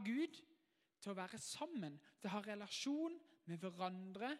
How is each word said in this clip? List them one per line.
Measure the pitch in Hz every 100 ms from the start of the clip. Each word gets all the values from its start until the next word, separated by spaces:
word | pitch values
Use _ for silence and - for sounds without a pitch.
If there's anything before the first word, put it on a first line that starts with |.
| 208
Gud | 254 330 - - - _ _ _ _
til | 202
å | 185
være | 185 220
sammen, | - - 320 302 156 147 - -
til | 202
å | 208
ha | 202
relasjon | 208 202 - 277 294 330 339 - - -
med | 170
hverandre | 185 175 185 185 190 190 247